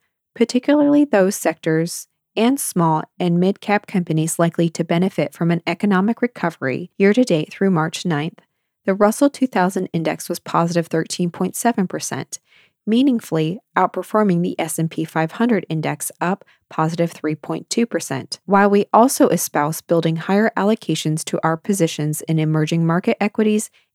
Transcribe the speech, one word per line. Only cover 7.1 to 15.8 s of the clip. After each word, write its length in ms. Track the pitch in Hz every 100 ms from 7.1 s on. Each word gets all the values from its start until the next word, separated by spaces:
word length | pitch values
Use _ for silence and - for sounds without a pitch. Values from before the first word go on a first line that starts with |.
to 120 | 226
date 280 | 254 165 151
through 200 | - 196
March 340 | 170 160 - 180
ninth, 320 | 147 160 - _ _ _ _
the 100 | -
Russell 340 | 196 208 - 285
two 200 | - 262
thousand 400 | 190 180 190 185
index 360 | 165 160 165 -
was 100 | 170
positive 480 | - 165 170 170 160
thirteen 440 | 160 156 - 175
point 260 | - 185 -
seven 320 | 233 226 185
percent, 500 | 160 - 127 - - _ _ _ _ -
meaningfully 720 | 233 277 233 - 160 160 202 _ -
outperforming 640 | 185 185 - 214 208 170
the 160 | 180 -
S 180 | 160 -
and 100 | 160
P 160 | -
five 280 | 160 160 160
hundred 340 | - 240 208 -
index, 440 | 160